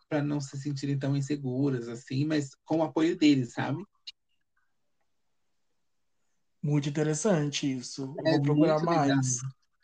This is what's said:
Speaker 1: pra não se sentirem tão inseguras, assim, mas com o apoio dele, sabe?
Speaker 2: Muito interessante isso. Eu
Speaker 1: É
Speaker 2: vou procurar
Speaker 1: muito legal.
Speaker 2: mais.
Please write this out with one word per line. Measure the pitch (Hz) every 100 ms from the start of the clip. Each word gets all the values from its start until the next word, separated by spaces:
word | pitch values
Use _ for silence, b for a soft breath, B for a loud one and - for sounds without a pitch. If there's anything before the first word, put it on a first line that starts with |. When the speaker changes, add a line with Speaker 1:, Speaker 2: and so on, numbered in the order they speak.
| -
Speaker 1:
pra | 151
não | 147 147
se | 139 139
sentirem | 143 139 143 139
tão | 139 139
inseguras, | 139 147 131 127 143 123 117
assim, | 117 - 131 151
mas | 151 139 -
com | - 160
o |
apoio | 156 165 165 175
dele, | 151 135 120
sabe? | - 127 156 202 _ - - _ _ _ _ _ _ _ _ _ _ _ _ _ _ _ _ _ _ _ _ _ _ _ _
Speaker 2:
Muito | 147 147 147
interessante | 151 151 151 220 160 147 139 143
isso. | 131 123 - 135 -
Eu | 160
Speaker 1:
É | 156
Speaker 2:
vou |
procurar | 143 147 160 156
Speaker 1:
muito | 165
legal. | 165 139 139
Speaker 2:
mais. | 127 127 135 - _ _